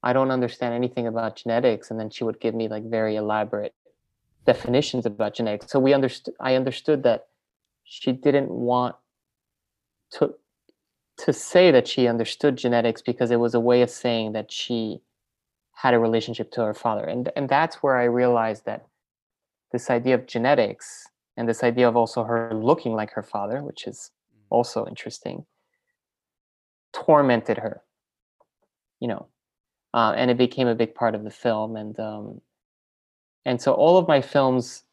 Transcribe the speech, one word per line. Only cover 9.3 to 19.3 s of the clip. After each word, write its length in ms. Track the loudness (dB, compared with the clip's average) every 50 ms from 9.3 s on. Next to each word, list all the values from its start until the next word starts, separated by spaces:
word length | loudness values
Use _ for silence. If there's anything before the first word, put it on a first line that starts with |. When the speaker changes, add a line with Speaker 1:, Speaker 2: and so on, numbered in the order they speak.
| _ _ _ _ _ _ _ _ _ _ _ _ _ _ _ _ -2
Speaker 1:
to, 220 | -2 -2 -2 -2 -10 _ _ _ _ _ _ _ _ _ _ _ _ _ _ _ -6
to 140 | -2 -2 -2
say 380 | -2 -4 2 4 6 8 8
that 180 | 8 6 4 2
she 180 | 0 0 2 2
understood 480 | 2 0 -2 -4 -4 0 0 0 0
genetics 440 | 2 0 2 2 4 2 2 0 -2
because 300 | -4 -6 -2 0 0 2
it 100 | 2 2
was 140 | 2 2 2
a 60 | 2
way 200 | 4 4 4 4 4
of 60 | 2
saying 440 | 0 -4 -4 -2 -2 -2 -2 -4 -4
that 180 | -6 -8 _ -10
she 480 | -10 -6 -4 -4 -4 -4 -6 -8 -10 _ _ _ _ _ _ _ _ _ _ _ _ _ _ _
had 200 | -2 0 2 4
a 60 | 4
relationship 520 | 4 2 2 0 -2 -2 -8 -8 -10 -8 -4
to 100 | -4 -2
her 80 | -2 -4
father. 300 | -4 -4 -2 -2 -2 -4
And, 260 | -6 -6 -4 -6 -6 -6
and 120 | -6 -4 0
that's 340 | 2 2 0 0 -2 -4 0
where 140 | 0 2
I 80 | 2 2
realized 600 | 2 2 2 2 2 2 2 0 -2 -4 -6 _
that 220 | -10 -10 -10 -12 _ _ _ _ _ _ _ _ _